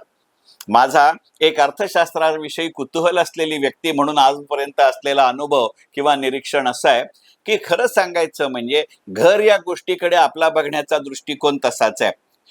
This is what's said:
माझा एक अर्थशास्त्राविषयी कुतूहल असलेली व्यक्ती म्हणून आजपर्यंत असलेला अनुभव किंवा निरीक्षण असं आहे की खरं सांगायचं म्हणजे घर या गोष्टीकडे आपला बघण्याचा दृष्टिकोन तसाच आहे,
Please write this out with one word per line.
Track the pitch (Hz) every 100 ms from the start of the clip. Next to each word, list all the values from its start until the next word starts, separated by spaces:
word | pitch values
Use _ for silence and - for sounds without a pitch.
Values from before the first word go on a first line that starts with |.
| - _ _ _ _ _ -
माझा | 113 135 151 147 165 _ -
एक | 156 156
अर्थशास्त्राविषयी | 143 - 202 180 170 160 160 156 151 - 165
कुतूहल | 156 131 165 175 180
असलेली | 170 - 160 156
व्यक्ती | 139 - 165
म्हणून | 143 143 147
आजपर्यंत | 165 143 143 143 139 139
असलेला | 139 127 143 139 131
अनुभव | 131 147 143 113 - _
किंवा | - 143 139
निरीक्षण | 131 131 - 147 135
असं | - 160
आहे | 123 135 _ _ _ -
की | 208
खरं | - 175 240
सांगायचं | 220 180 175 160 - 143
म्हणजे | 123 117 147 151 _ -
घर | 95 165 208
या | 214 196 175
गोष्टीकडे | 170 - 180 175 175
आपला | 143 151 160
बघण्याचा | 156 147 151 147 151
दृष्टिकोन | 139 135 - 143 147 139
तसाच | 123 - 110 107
आहे, | 107 - _ _ _